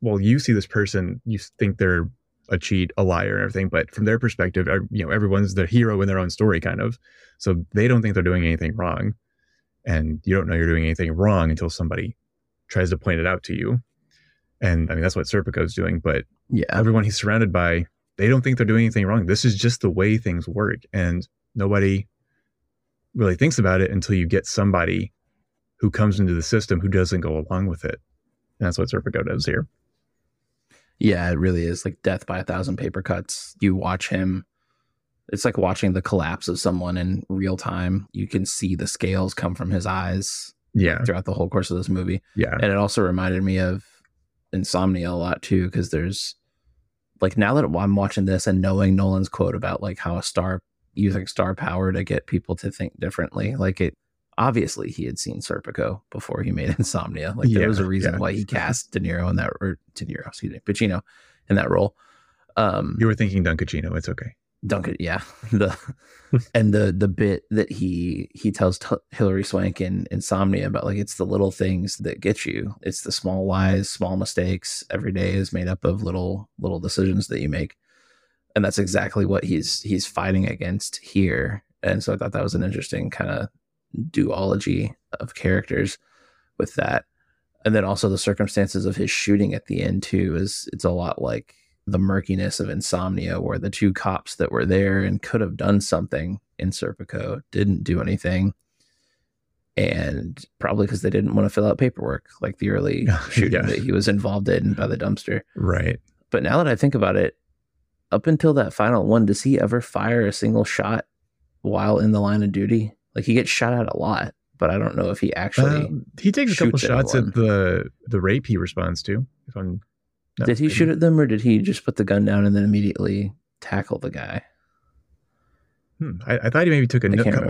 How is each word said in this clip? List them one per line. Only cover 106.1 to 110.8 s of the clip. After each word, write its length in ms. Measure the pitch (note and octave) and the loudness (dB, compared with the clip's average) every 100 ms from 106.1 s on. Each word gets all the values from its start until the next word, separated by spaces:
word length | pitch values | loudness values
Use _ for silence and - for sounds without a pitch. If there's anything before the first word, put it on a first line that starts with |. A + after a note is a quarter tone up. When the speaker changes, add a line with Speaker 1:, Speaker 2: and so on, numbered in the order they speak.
| _ _ | _ _
Speaker 2:
But 120 | B2 | -2
now 160 | - D3 | 2 2
that 80 | D#3 | 2
I 60 | A#2 | 2
think 180 | C#3+ | 2
about 220 | C3+ F#2+ G2 | 4 2 2
it, 220 | F2+ - _ _ _ _ _ _ _ | 0 -2 _ _ _ _ _ _ _
up 160 | G#2 E3 | 0 2
until 280 | D3+ D#3+ | 4 4
that 180 | C#3 G#2 | 4 2
final 320 | - G#2+ A#2 G2+ | 2 2 2 4
one, 180 | A2+ G#2 | 6 6
does 160 | G2+ | 2
he 160 | C3 C3+ | 2 4
ever 200 | G#2+ A#2+ | 4 0
fire 460 | - - A2+ A#2+ G#2 | -2 -4 0 2 2
a 60 | |
single 320 | - A2 A2 | 0 2 2
shot 420 | G#2+ - | 2 0